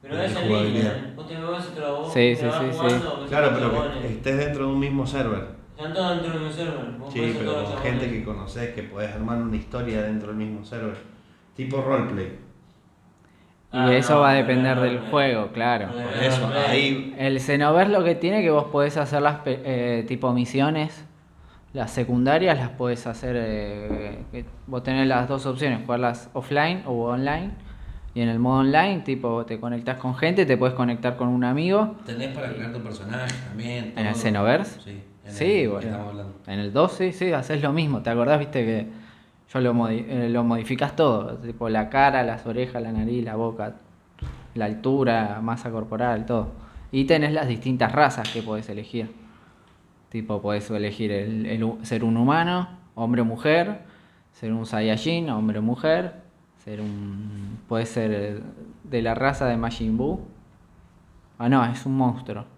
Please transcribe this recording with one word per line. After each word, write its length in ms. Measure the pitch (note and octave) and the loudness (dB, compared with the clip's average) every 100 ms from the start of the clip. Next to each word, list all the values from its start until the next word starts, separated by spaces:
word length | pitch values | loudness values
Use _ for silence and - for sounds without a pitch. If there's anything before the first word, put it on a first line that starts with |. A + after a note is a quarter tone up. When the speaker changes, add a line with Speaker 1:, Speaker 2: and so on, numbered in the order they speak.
Speaker 1:
Pero 140 | - G#2 | -6 -2
Speaker 2:
de 100 | G#2 | -2
Speaker 1:
es 100 | G#2 | 0
en 120 | A2 | 2
Speaker 2:
jugabilidad. 460 | G#2+ G#2+ G#2+ G#2+ - | 2 4 2 2 0
Speaker 1:
línea, 120 | - | -8
¿eh? 40 | |
Vos 140 | - D#3 | -12 -12
te, 120 | D#3+ | -8
vos 340 | E3 F3 - | -6 -6 -6
te 60 | D#3 | -6
lo, 160 | D3 C#3+ | -4 -4
vos 80 | D#3 | -2
Speaker 3:
Sí, 60 | |
Speaker 1:
te 220 | C3 A#2+ A#2 | 4 6 6
Speaker 3:
sí, 100 | B2 | 0
Speaker 1:
vas 80 | A#2+ | 0
Speaker 3:
sí, 60 | C3 | -2
Speaker 1:
jugando, 380 | B2+ B2 B2 A#2 | 0 2 2 0
Speaker 3:
sí. 60 | A#2 | -6
Speaker 1:
ves 80 | - | -2
Speaker 2:
Claro, 180 | B2 A#2+ | 2 4
Speaker 1:
a 40 | |
los 80 | B2 | 4
Speaker 2:
pero 100 | A#2+ | 0
que 60 | A#2 A#2+ | 0 -2
Speaker 1:
chabones. 220 | - - | -4 -6
Speaker 2:
estés 260 | A2 C3+ C3+ | -4 -2 0
dentro 280 | D3 C#3+ C3+ | 0 -2 0
de 60 | |
un 80 | C3+ | 0
mismo 260 | C#3 C#3 C3 | 0 0 -2
server. 420 | C#3 A#2+ G2+ F#2 - - - | -2 -2 -2 -6 -14 -18 -12
Speaker 1:
Están 180 | D#3 | -8
todos 160 | F3+ F3+ | -2 -2
dentro 200 | F3 E3 | -2 -2
del 80 | D#3+ | -4
mismo 120 | D#3 E3+ | -6 -6
server. 200 | E3 D3 A#2+ - | -6 -6 -8 -10
Vos 140 | - | -8
Speaker 2:
Sí, 80 | A#2+ | -2
Speaker 1:
ves 160 | A#2 A2 | -2 -2
a 20 | |
Speaker 2:
pero 120 | G#2+ | -2
Speaker 1:
todos 100 | - | -2
los 100 | G2+ | -4
Speaker 2:
con 80 | - | -4
gente 160 | B2+ B2 | -2 -2
Speaker 1:
chabones. 180 | A#2+ A2+ | -2 -4
Speaker 2:
que 60 | |
conoces, 500 | G#2 G#2 G2 A#2+ A#2+ | -4 -6 -8 -6 -6
que 80 | - | -6
podés 320 | G#2+ G2 G#2+ | -10 -6 -6
armar 240 | G#2 A2+ A#2+ | -4 -4 -2
una 160 | A#2 G#2+ | -2 -4
historia 460 | - B2+ A#2+ A2 | -4 -6 -4 -2
dentro 260 | G#2+ G#2+ G#2 | -2 -4 -4
del 80 | G#2+ | -6
mismo 280 | G#2+ G#2+ | -6 -8
server. 320 | G#2 A#2 A2 F#2+ - - - - _ | -10 -8 -8 -8 -14 -20 -20 -20 _
Tipo 260 | - B2+ C3+ | -8 -4 -2
roleplay. 460 | B2+ C3+ A2+ G2+ F2+ - - - - _ _ _ _ _ _ _ _ _ _ | 2 2 0 -2 -6 -8 -18 -20 -20 _ _ _ _ _ _ _ _ _ _
Speaker 3:
Y 40 | B2+ | 2
Speaker 1:
Ah, 180 | B2+ | 6
Speaker 3:
eso 200 | B2+ C3 | 6 6
Speaker 1:
no, 60 | D3 | 6
Speaker 3:
va 80 | C#3 | 8
a 40 | |
Speaker 1:
pero 140 | C3+ C3 | 6 4
Speaker 3:
depender 260 | B2+ C3 B2+ | 4 4 4
Speaker 1:
no 60 | |
Speaker 3:
del 80 | B2+ | 2
Speaker 1:
roleplay. 160 | B2 A2 | 0 0
Speaker 3:
juego, 340 | D3 C#3 A#2 G2+ | 2 4 2 -2
claro. 340 | A2+ A#2 A#2 G2+ | 0 2 2 -2
Speaker 1:
Porque 100 | A#2+ | -6
Speaker 2:
Por 140 | - A#2 | -4 0
Speaker 1:
no 40 | |
es 40 | C3 | 2
Speaker 2:
eso, 60 | C3 C3 | 2 2
Speaker 1:
roleplay. 220 | - - | 2 2
Speaker 2:
ahí 440 | C3 C#3 C3+ C3+ - | 4 2 0 -4 -2
Speaker 3:
El 220 | C3+ C3+ | 0 0
Xenoverse 520 | B2+ C#3+ D3 D#3+ G3+ | 2 2 6 6 6
lo 100 | G3+ | 6
que 120 | E3+ E3 | 4 2
tiene 260 | E3 G#3 | 2 2
que 80 | E3+ | 4
vos 140 | D3+ | 4
podés 320 | C#3+ D3 C#3+ D#3 | 4 2 2 2
hacer 260 | C#3 D3 | 0 2
las 140 | D3 D3 | 2 2
pe-, 200 | - B2 | -2 -4
eh, 400 | C3+ B2+ A#2+ A#2 A2+ | -2 -2 0 -2 -2
tipo 240 | B2+ C3 | -2 0
misiones 720 | B2 B2 C#3 C#3+ D#3 D#3 - - - - - - - - | 2 0 2 2 2 -2 -6 -20 -20 -20 -20 -20 -20 -12
las 200 | C#3 A#2 | -6 -4
secundarias 680 | - A#2+ B2 C3 D#3 F#3 D#3 | -2 0 2 4 4 4 2
las 120 | A#2+ | 0
podés 360 | - B2 A#2 B2+ | -2 -2 -2 -6
hacer, 300 | A#2 B2+ A#2+ | -8 -4 -4
eh, 840 | A2+ G#2+ G#2 G#2 G#2+ G#2+ G#2 G#2 - | -2 -4 -4 -8 -6 -6 -6 -10 -12
que 120 | A#2+ A#2+ - - | -12 -12 -14 -8
vos 160 | B2+ | -6
tenés 240 | C3 C3 C3+ | -2 2 4
las 220 | B2+ B2 | 4 2
dos 180 | C3+ C3+ | 0 -2
opciones, 340 | B2+ D3 C3+ | 0 0 0
jugarlas 440 | - A#2+ B2 A#2+ - | 0 0 2 0 -8
offline 500 | C3+ - C#3+ D#3 F#3 C#3+ | -10 -2 2 2 0 -2
o 180 | A#2+ | -2
online. 480 | A#2 B2 C#3 D3+ F#3+ G#3+ - - - - - | 0 0 0 -2 -4 -10 -14 -16 -14 -12 -10
Y 100 | - | -2
en 60 | A#2 | 0
el 120 | A#2 | 2
modo 180 | B2 C3 | 4 4
online, 400 | C3+ D3+ F#3+ F#3 | 4 4 4 0
tipo, 460 | C3+ C3+ B2+ A#2 A2+ | -2 -2 -2 -2 -4
te 140 | A2+ | -6
conectás 380 | A#2+ A#2+ A#2 B2+ | -4 -4 -4 -4
con 180 | C3 B2+ | -4 0
gente, 280 | D#3+ F#3 | 2 4
te 120 | D#3+ B2+ | 4 6
podés 180 | B2+ | 4
conectar 420 | B2+ B2 A#2 B2+ B2+ | 2 0 0 -2 0
con 120 | B2 | 0
un 160 | B2 | 2
amigo. 500 | B2 C3+ E3+ G3+ G#3+ - | 2 2 2 2 2 -2
Speaker 2:
Tenés 300 | - A#2 C3+ | -10 -8 -6
para 160 | C3+ B2+ | -6 -8
Speaker 3:
Y 40 | A#2 | -8
Speaker 2:
crear 160 | A2+ | -8
tu 80 | A#2+ | -8
personaje 520 | A2+ G#2+ G2+ B2 B2+ - - | -10 -10 -8 -6 -6 -8 -8
también, 440 | G#2 A#2 B2 A2 - | -8 -6 -6 -6 -2
Speaker 3:
¿En 100 | G#2+ | 0
el 60 | |
Speaker 2:
todo. 80 | A2 | 0
Speaker 3:
Xenoverse? 580 | A#2 G#2 G#2 D3 G3 - | 0 4 4 4 2 -8
Speaker 2:
Sí, 220 | - G2+ - - | -14 -16 -16 -20
en 80 | - | -16
Speaker 3:
Sí, 120 | G2+ | -2
Speaker 2:
el 60 | E3+ G3+ | 2 4
que 60 | B2 | 2
Speaker 3:
bueno. 180 | G2+ A2+ | 0 -4
Speaker 2:
estamos 220 | G#2 G#2 | -6 -6
hablando. 260 | G#2 G2 F#2+ - | -8 -12 -14 -8
Speaker 3:
En 100 | G2 | -4
el 140 | G#2 | 0
dos, 200 | A2 F3+ | 4 4
sí, 200 | - F#3 | 4 -2
sí, 200 | F3+ F#3 | 0 0
hacés 300 | D#3 B2+ D3+ | 0 0 0
lo 100 | C#3+ | 2
mismo. 300 | D3+ D#3 B2 | 2 2 0
¿Te 80 | A#2 | 0
acordás, 300 | A#2 A#2+ D3+ | 2 4 2
viste, 240 | C#3+ C3+ | 2 0
que 240 | A2+ A2 - - - - - _ _ | 0 0 -4 -12 -20 -20 -20 _ _
yo 60 | C3 | 0
lo 120 | B2 | 2
modi-, 320 | A#2+ A2+ A2+ A#2 | 4 2 0 -2
eh, 200 | C3 A#2+ | -2 0
lo 140 | A#2+ | 2
modificás 540 | A#2 A#2 A2 B2+ C#3+ C#3+ | 2 0 0 -2 -2 4
todo? 400 | D#3 A2 G#2+ A#2+ | 4 4 0 -8
Tipo, 320 | A#2+ A2+ A#2 | -10 -6 0
la 200 | A2 G#2+ | 0 2
cara, 360 | C3+ C#3 C3+ | 6 6 6
las 200 | A#2 A2+ A#2+ | 0 -2 -4
orejas, 360 | A#2 B2+ B2 | -4 -2 -4
la 80 | A2+ | -4
nariz, 340 | A2 A2 B2 | -2 0 -2
la 120 | A2+ A2 | -2 -2
boca, 400 | A2+ A2 G#2 - - - _ - - - - - | -4 -4 -8 -10 -20 -20 _ -12 -12 -12 -10 -4
la 80 | |
altura, 760 | G#2+ G#2+ C3+ C#3 B2 A2+ G#2+ G#2 | -2 -2 0 2 4 2 0 -2
masa 300 | A2+ A#2 A#2+ | -4 -4 -6
corporal, 560 | A2+ A2 A2 B2 A2+ A2 | -6 -6 -2 0 0 0
todo. 220 | A#2 G#2 - - - - | -2 -2 -8 -16 -18 -4
Y 140 | C3+ | 0
tenés 280 | C3+ D#3+ D3 | 4 4 4
las 140 | D#3 C#3 | 0 0
distintas 460 | A2+ B2 B2+ A2+ | -2 -2 2 2
razas 360 | C#3 D3 B2+ A2 | 6 4 4 -4
que 100 | A#2 | -6
podés 260 | A2 G#2+ G#2+ | -4 -6 -6
elegir. 460 | G#2 G#2+ A#2+ G#2+ - - - - _ _ _ _ _ _ | -10 -8 -6 -8 -10 -20 -20 -20 _ _ _ _ _ _
Tipo, 340 | A2+ A2 G#2 | -10 -4 -2
podés 260 | G#2 G#2 G#2 | 0 -2 -2
elegir 400 | G#2+ G#2 G#2 A2 | -2 -2 -2 -2
el, 340 | G2+ G2+ A2 G#2+ | 0 -2 -2 -2
el 160 | A2 | -2
hu-, 160 | A2+ A2+ | -2 -4
ser 180 | - A2+ | -4 0
un 140 | A2+ A2+ | 2 4
humano, 500 | B2 D#3 E3+ F3+ F3+ - - - | 4 4 2 0 -2 -8 -18 -6
hombre 240 | A#2 A#2+ | 0 2
o 40 | |
mujer, 580 | A2+ A2+ D3+ D#3+ F3+ G#3+ - - - _ _ | 2 0 4 4 2 -4 -12 -20 -20 _ _
ser 200 | _ A2+ | _ -4
un 140 | A2+ A2 | -4 -2
Saiyajin, 640 | A2 A2 A2 C3 E3+ E3 | 0 2 2 0 0 0
hombre 300 | A2 G#2+ G#2+ | 0 0 2
o 20 | |
mujer, 520 | A2 B2 D#3 E3 F3+ - - _ _ _ | 0 2 2 2 0 -8 -20 _ _ _
ser 160 | - G#2 | -14 -8
un, 800 | G#2+ G2+ G2+ G2 G#2 G2+ G2+ A2+ - | -6 -6 -8 -8 -8 -10 -10 -12 -4
podés 200 | A2+ A#2 | -2 0
ser 520 | - A2 G#2+ G#2 G#2 A2 - - - | 0 0 0 -2 -6 -10 -14 -18 -18
de 200 | D#3+ B2+ | -4 -2
la 120 | A2+ | 0
raza 320 | A2+ C3 C#3 C3 | 2 2 2 0
de 100 | A#2 | 2
Majin 400 | A#2 A2+ A2 A2+ | 0 -2 0 2
Buu. 240 | C#3 F#3+ - - - - _ - - - - - - _ | 0 -2 -8 -18 -20 -20 _ -20 -20 -20 -20 -20 -20 _
Ah, 100 | A#2+ | 2
no, 160 | C3+ | 4
es 220 | A#2 A#2+ C#3 | 4 0 -2
un 100 | C3+ | 2
monstruo. 480 | B2+ A2 - G#2+ G#2+ | 2 0 -8 -10 -12